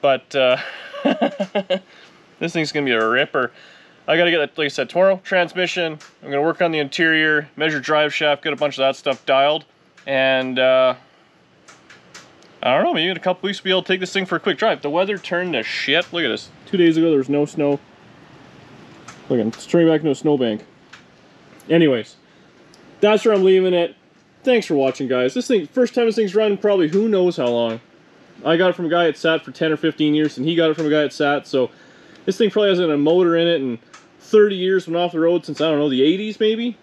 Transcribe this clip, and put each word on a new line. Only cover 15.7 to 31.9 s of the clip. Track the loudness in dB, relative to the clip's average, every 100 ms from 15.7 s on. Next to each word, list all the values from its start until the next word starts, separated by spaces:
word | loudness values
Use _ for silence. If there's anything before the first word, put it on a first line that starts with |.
| -8 -2 -2 -2
Look | -4
at | -4
this. | -4 -8 -20 -6
Two | 2
days | 2 4
ago, | 2
there | 2
was | 0
no | -2 -2
snow. | -2 -2 -2 -6 -20 -20 -20 -20 -20 -20 -20 -20 -20 -20 -20 -20 -20 -4
Look, | -2
it's | -2 -6 -2
turning | 2 4
back | 2
into | 0
a | -2
snowbank. | 0 0 0 -4 -10 -20 _ -20 _ _ _ _ -20 -20 0
Anyways, | 2 4 2 -4 -18 _ _ _ _ -20 -20 -20 0
that's | 2 4 2
where |
I'm | 4
leaving | 4 4 4
it. | 0 -2 -6 _ _ _ _
Thanks | 0 0 2
for | 0
watching, | 0 -2 -2
guys. | 0 0
This | -2 0
thing, | 0 0
first | 0 0 2
time | 0
this | 0
thing's | 0 0
run, | 0 0
probably | 0 2 2
who | 0 0
knows | 2 0 0
how | -2
long. | 0 -2 -4 _ _ _ _ -20 -10 -2
I | 2
got | 2
it | 0
from | -2
a |
guy | 0 0
at | 0
sat | 0 -2
for | -4
ten | -4 -2
or | 0
fifteen | -2 0 0
years, | 2 0 -2
and | -2
he | 0
got | 0
it | 0
from | 0
a |
guy | 0
at | 0
sat, | -2 -2 -2 -2
so | -2 -2 -6 -20